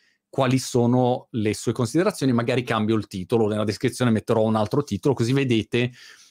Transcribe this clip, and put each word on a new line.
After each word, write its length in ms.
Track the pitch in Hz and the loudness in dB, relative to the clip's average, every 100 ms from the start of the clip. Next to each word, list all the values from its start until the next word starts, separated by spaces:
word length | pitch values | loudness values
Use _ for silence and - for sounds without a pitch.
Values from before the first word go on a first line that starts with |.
| _ _ _ | _ _ _
quali 300 | - 131 131 | -2 0 0
sono 720 | - 123 120 127 123 127 - | 0 2 2 4 2 0 -4
le 220 | 120 107 | -4 -2
sue 180 | 104 - | -2 -4
considerazioni, 640 | 113 120 160 196 - 135 | -2 -2 0 0 0 0
magari 300 | 120 117 123 | 0 0 -2
cambio 320 | 131 113 107 110 | -2 -2 0 -2
il 120 | 104 | -2
titolo, 400 | 95 90 117 104 | -8 -2 0 2
nella 160 | 107 | 0
descrizione 480 | 107 98 98 - 123 | -2 -2 -4 0 0
metterò 320 | 110 - 110 | 0 0 0
un 140 | 110 110 | 2 0
altro 260 | 104 147 | 0 -2
titolo, 320 | - 98 147 127 | -2 -2 0 0
così 160 | 117 | 0
vedete 640 | 139 135 113 101 120 123 123 - - - | 0 2 0 0 -2 -2 -4 -20 -20 -20